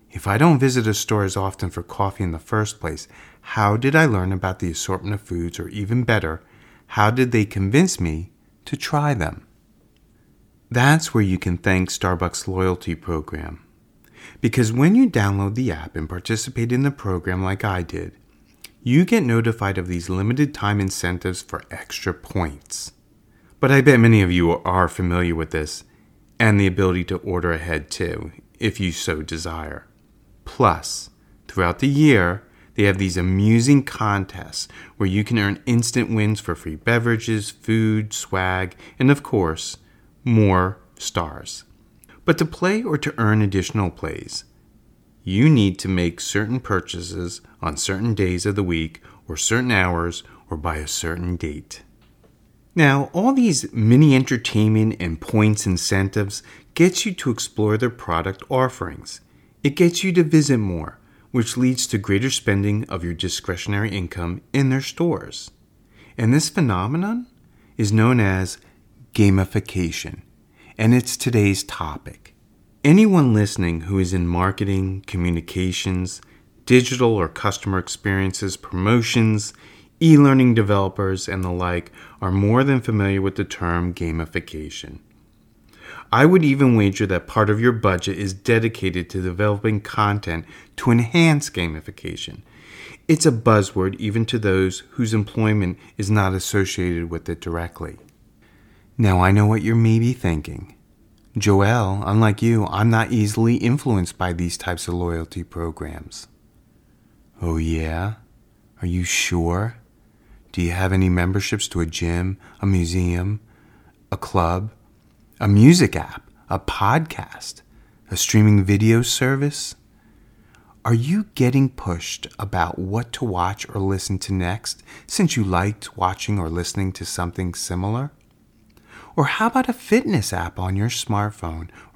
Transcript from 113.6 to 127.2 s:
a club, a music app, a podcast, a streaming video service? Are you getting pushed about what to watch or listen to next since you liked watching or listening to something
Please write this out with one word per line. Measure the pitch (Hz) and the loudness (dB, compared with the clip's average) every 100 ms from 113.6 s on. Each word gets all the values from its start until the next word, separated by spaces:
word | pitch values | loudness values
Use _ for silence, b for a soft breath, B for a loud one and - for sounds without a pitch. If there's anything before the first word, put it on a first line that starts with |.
| b b b b - | b b b b -12
a | 98 | -12
club, | - 95 85 90 107 - _ _ _ _ _ - | -4 0 2 0 -6 -12 _ _ _ _ _ -4
a | 104 | 4
music | 104 127 175 131 | 8 10 8 4
app, | - - - _ _ - | 0 -10 -14 _ _ -8
a | 92 | -6
podcast, | - - 101 147 110 - 92 - - - _ b b b - | -6 -2 0 0 -2 -10 -14 -16 -18 -18 _ b b b -10
a | 92 | -6
streaming | - 107 107 101 | 2 4 6 6
video | 95 101 110 113 | 4 2 4 4
service? | 120 - 131 135 143 - - - _ b b b b b b b b b | 2 0 0 0 -2 -4 -12 -14 _ b b b b b b b b b
Are | 113 | 0
you | 117 131 202 202 - | 0 2 -2 -2 0
getting | 123 135 135 | 2 4 2
pushed | - 95 82 - - - - | -2 -6 -6 -8 -12 -14 -10
about | 98 92 85 - | -6 -2 -2 -2
what | 92 110 117 | -4 -4 -6
to | - | -6
watch | 120 90 90 101 - | -4 -2 -2 -4 -8
or | 104 | -4
listen | 98 95 - 92 | -2 -2 -4 -6
to | - | -2
next | 95 87 104 - - B B B | -2 -2 -4 -8 -12 B B B
since | - 175 123 | 0 0 0
you | |
liked | 98 87 98 107 - - | 0 0 -2 -4 -12 -4
watching | 92 95 - 101 | -4 -2 -4 -4
or | 80 | -2
listening | 85 87 - 95 | -4 -6 -4 -6
to | - | -6
something | 92 - | -10 -6